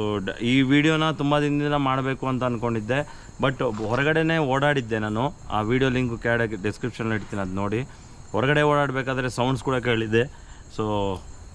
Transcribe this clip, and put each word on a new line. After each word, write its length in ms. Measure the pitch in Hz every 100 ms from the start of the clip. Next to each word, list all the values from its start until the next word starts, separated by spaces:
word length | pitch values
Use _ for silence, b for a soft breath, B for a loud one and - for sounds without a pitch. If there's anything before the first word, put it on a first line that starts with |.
| 107 104
ಡ-, 120 | 98
ಈ 320 | - 117 135
ವಿಡಿಯೋನ 480 | 131 147 151 156 156
ತುಂಬ 280 | 147 143 147
ದಿನದಿಂದ 360 | 147 147 147
ಮಾಡಬೇಕು 520 | 147 135 131 131 131 135
ಅಂತ 180 | 127
ಅಂದ್ಕೊಂಡಿದ್ದೆ. 640 | 127 117 120 113 107 135 147 B B -
But 460 | 131 135 131 107 107
ಹೊರಗಡೆನೇ 500 | 123 143 160 160 165
ಓಡಾಡಿದ್ದೆ 600 | 139 131 147 139 113 113
ನಾನು, 340 | 107 107 139 - -
ಆ 100 | 107
ವಿಡಿಯೋ 300 | 107 127 135
ಲಿಂಕು 280 | 127 123 113
ಕೆಳಗೆ 380 | 120 117 113 107
ಡಿಸ್ಕ್ರಿಪ್ಷನಲ್ಲಿ 600 | 104 - 101 - 113 110
ಇಡ್ತೀನಿ, 260 | 101 107
ಅದು 120 | 95
ನೋಡಿ. 340 | 98 101 107 135 B B B -
ಹೊರಗಡೆ 300 | 104 131 147
ಓಡಾಡಬೇಕಾದ್ರೆ 680 | 151 147 139 131 131 127 127
ಸೌಂಡ್ಸ್ 340 | 117 123 127
ಕೂಡ 100 | 139
ಕೇಳಿದ್ದೆ. 500 | 127 117 113 110 110 135 B B B - -
So 420 | 107 104 98 90 - - -